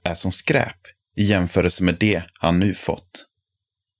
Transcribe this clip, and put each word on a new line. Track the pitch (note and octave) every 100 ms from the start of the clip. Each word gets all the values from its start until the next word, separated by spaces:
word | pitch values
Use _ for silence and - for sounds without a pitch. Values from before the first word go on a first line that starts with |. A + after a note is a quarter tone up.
är | F2
som | D#2+ F2+
skräp | - - C3 - - - _ _ -
i |
jämförelse | G2+ G2+ F2 F#2+ F2 -
med | F2+ E2+
det | G#2+ F2+ -
han | _ E2 F2
nu | G2+
fått. | F#2 - D#2+ - - - _ _ _ _ _ _ _